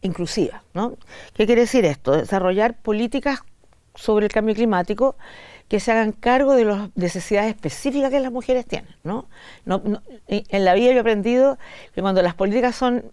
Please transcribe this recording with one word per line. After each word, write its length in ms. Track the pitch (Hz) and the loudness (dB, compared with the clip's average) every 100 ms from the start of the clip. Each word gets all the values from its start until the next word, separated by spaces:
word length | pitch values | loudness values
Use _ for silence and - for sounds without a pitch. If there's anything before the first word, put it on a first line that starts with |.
inclusiva, 600 | 196 170 175 - 151 - _ | -6 -6 -6 -2 -4 -4 _
¿no? 220 | 170 226 - - - - | -6 -6 -8 -20 -20 -20
¿Qué 120 | - 214 | -2 2
quiere 160 | 233 | 4
decir 220 | 233 254 | 4 4
esto? 280 | 185 143 - | 2 0 0
Desarrollar 680 | 147 - 196 185 190 220 233 | 0 2 0 2 2 0 -2
políticas 640 | - 214 233 269 285 269 - - - _ _ | -4 -2 -2 -2 -4 -4 -8 -20 -20 _ _
sobre 320 | - - 214 208 | -10 0 2 2
el 60 | |
cambio 220 | 220 214 | 0 0
climático 640 | 208 233 190 180 208 269 - - - - - _ | 0 2 2 0 0 0 -2 -16 -20 -20 -20 _
que 120 | 208 | -4
se 120 | 196 | 0
hagan 200 | 226 220 | 0 0
cargo 420 | 208 240 254 277 | 0 2 2 4
de 100 | 269 | 4
las 260 | 220 202 208 | 4 0 -4
necesidades 600 | - 175 185 - 208 214 | -4 -4 -4 -2 0 0
específicas 560 | 214 - - 285 277 269 | -4 -8 -6 -4 0 0
que 100 | 277 | 0
las 120 | 262 | -2
mujeres 340 | 247 247 254 233 | -6 -2 -2 -2
tienen, 280 | - - - | -10 -10 -14
¿no? 240 | 156 214 - - - - - | -8 -8 -10 -20 -20 -18 -6
No, 160 | 190 | -4
no, 180 | 202 208 - 247 - | -4 -6 -8 -20 -6
en, 160 | 202 208 | -6 -4
en 160 | 202 | 0
la 100 | 190 | 2
vida 180 | 185 240 | 4 4
yo 60 | 254 | 2
he 20 | |
aprendido 580 | 226 214 202 247 269 269 - - - | 2 0 0 2 2 2 -10 -20 -14
que 60 | - | -4
cuando 220 | 190 190 | 0 2
las 120 | 175 | 0
políticas 420 | 170 190 214 247 240 | 0 0 0 -2 0
son 340 | 254 247 - | -2 -2 -6